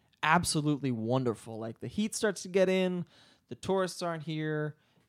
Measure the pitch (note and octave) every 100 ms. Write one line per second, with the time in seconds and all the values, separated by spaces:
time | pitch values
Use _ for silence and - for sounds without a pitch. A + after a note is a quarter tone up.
0 | _ _ D3+ E3+ E3+ D#3+ D3 D3 C3+ A2+
1 | A2 C3 B2 G#2+ A2+ A2 A2+ - B2 G3+
2 | A3 - G#3+ F#3 F#3 F#3 F#3 F#3 F#3 F3+
3 | E3+ - - _ - - - F#3+ F#3 -
4 | F3 E3 D3+ D#3 D#3 D3+ D3+ - _ _